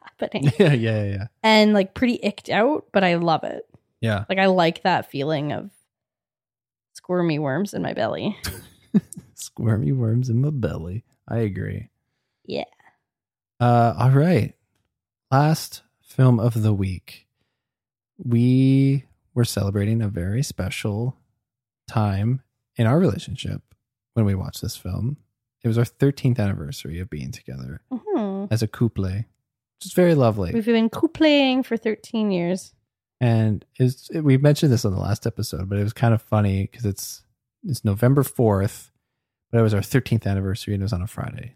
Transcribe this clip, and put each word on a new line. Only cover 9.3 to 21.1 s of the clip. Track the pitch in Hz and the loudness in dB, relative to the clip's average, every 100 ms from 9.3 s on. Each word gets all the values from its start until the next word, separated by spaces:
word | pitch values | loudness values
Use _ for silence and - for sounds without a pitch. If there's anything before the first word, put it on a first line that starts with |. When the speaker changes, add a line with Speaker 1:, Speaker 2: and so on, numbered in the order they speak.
| - | -18
Speaker 2:
Squirmy | - - 113 107 143 | -16 -6 -2 0 0
worms | 135 113 117 127 | -2 0 -2 0
in | 117 | 0
my | 143 | -2
belly. | 143 107 82 82 104 - _ - | -2 -4 -6 -10 -12 -14 _ -8
I | 113 | -4
agree. | 110 92 50 98 113 _ _ _ _ _ - | -4 -4 -8 -10 -12 _ _ _ _ _ -12
Speaker 1:
Yeah. | 71 - _ _ _ _ _ _ _ _ - | -10 -10 _ _ _ _ _ _ _ _ -2
Speaker 2:
Uh, | 120 120 117 76 | 2 4 4 2
all | 123 | 2
right. | 135 165 151 - - _ _ _ _ _ _ _ | 4 4 2 0 -6 _ _ _ _ _ _ _
Last | 131 151 160 - - _ _ | 2 4 0 -4 -16 _ _
film | _ - 131 117 | _ 2 4 4
of | 117 110 | 2 2
the | 107 | 2
week. | 101 95 90 - - _ _ _ _ _ _ _ _ _ - | 2 -2 -6 -12 -20 _ _ _ _ _ _ _ _ _ -12
We | 135 117 123 127 131 135 135 135 - _ _ | -2 2 4 4 4 4 4 0 -4 _ _
were | 127 113 | -2 -2
celebrating | - 98 101 101 113 | 0 -2 0 0 0
a | 104 | -2
very | 101 87 110 | -4 -4 -4
special | 143 - 185 - 110 104 123 | -4 -6 -8 -6 -6 -4 -6